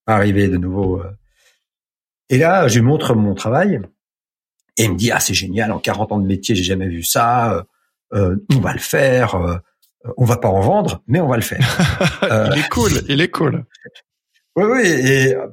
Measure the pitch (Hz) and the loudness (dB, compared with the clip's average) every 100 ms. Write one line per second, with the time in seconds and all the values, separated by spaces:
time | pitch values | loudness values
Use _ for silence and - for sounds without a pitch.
0 | - 107 104 98 98 92 92 95 95 85 | -2 0 2 2 2 0 -2 -4 -2 -4
1 | 92 101 _ _ _ _ _ _ _ _ | -8 -16 _ _ _ _ _ _ _ _
2 | _ _ - 131 165 190 135 117 120 151 | _ _ 0 2 4 4 4 4 4 2
3 | - 110 104 92 110 139 202 135 92 _ | 2 0 0 -2 -2 0 2 -2 -6 _
4 | _ _ _ _ _ _ _ - 107 90 | _ _ _ _ _ _ _ -2 -2 0
5 | 113 - - 95 95 101 110 90 120 95 | 0 0 -2 -4 -4 -4 -2 -4 -4 -4
6 | 107 104 95 95 - 98 90 95 95 85 | -2 -2 -2 -2 -2 -2 0 -2 -4 -6
7 | 85 131 117 123 117 90 98 _ _ _ | -4 0 2 2 0 -4 -8 _ _ _
8 | - 104 92 101 - 135 87 - - 156 | -6 -2 0 0 0 0 0 -4 -4 0
9 | 135 127 110 90 87 87 - _ _ _ | 2 2 0 0 -2 -4 -8 _ _ _
10 | 123 - 120 120 104 95 110 208 170 - | -8 0 2 2 0 2 2 2 0 -6
11 | - 160 147 117 - - 123 - 165 - | -2 0 0 -2 -2 -2 0 2 0 0
12 | 180 - - 110 107 143 151 240 214 127 | -2 -2 0 0 0 0 -2 0 0 0
13 | - 143 185 - 147 - 120 - - - | -2 -2 -2 -2 -2 -2 -8 -18 -20 -20
14 | _ _ _ _ _ 165 208 262 190 139 | _ _ _ _ _ -2 0 2 2 2
15 | 131 135 131 - - | 2 2 2 0 -6